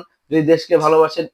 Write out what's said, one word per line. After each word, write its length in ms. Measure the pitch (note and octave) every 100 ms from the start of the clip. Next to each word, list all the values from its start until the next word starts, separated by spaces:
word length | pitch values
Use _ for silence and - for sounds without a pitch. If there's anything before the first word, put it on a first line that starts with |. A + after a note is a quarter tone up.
| - _ -
যদি 120 | D#3
দেশকে 340 | D3+ D#3+ - E3+
ভালোবাসেন, 480 | D#3 D#3+ D#3 F3 -